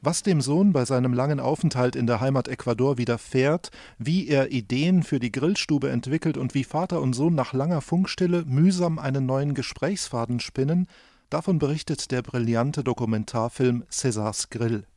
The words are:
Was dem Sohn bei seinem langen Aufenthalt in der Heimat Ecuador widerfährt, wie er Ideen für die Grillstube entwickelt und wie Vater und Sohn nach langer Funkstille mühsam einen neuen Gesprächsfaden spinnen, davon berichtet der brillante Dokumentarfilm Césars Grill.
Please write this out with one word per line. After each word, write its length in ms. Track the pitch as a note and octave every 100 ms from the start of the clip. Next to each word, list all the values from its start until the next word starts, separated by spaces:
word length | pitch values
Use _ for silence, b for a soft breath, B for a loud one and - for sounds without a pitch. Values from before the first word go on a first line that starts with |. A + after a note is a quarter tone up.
Was 200 | - E3+
dem 180 | - E3+
Sohn 320 | B2 D3 G3+
bei 100 | D#3
seinem 300 | B2 C3 B2+
langen 260 | B2 C3+ D3
Aufenthalt 560 | B2+ D#3 E3 B2+ B2+ B2+
in 120 | A#2
der 140 | A#2
Heimat 260 | C3 C3+ A#2+
Ecuador 500 | B2 - A#2 C3 C3
widerfährt, 720 | A#2 A#2 - C3 C3+ E3 - B B B
wie 280 | A#2 F3 C#3+
er 240 | C#3+ C3+
Ideen 520 | C3 G#2 B2 D#3+ F#3
für 160 | D#3+ C#3
die 120 | A#2+
Grillstube 600 | A#2 D3 G3+ - D3+ C#3
entwickelt 460 | B2+ A#2 D#3 D#3+ C#3+
und 180 | B2+ C#3
wie 80 |
Vater 380 | C3 D3+ F3+ F3
und 120 | C3+
Sohn 220 | B2 D#3 E3
nach 180 | B2
langer 280 | B2+ C#3+ E3+
Funkstille 600 | - E3 F#3 - F3+ F3 E3
mühsam 500 | C3 E3+ F3+ F3 D#3+
einen 300 | C#3+ C3+ C3
neuen 260 | C3 D3
Gesprächsfaden 880 | C3+ B2+ - D3 G3 - B2 A#2 A#2+
spinnen, 480 | - - C3+ E3+ F3+ b b b b
davon 300 | D3 E3 E3+
berichtet 500 | C#3+ D#3 - D#3 -
der 140 | B2+
brillante 600 | B2 B2+ A2+ A#2 B2+ D3
Dokumentarfilm 1000 | B2+ A#2+ A#2 A2 A2 A#2+ A#2 - B2+ A#2+ -
Césars 580 | - C3+ G#2+ G#2+ G#2 -
Grill. 380 | A2+ A#2 A2+ G2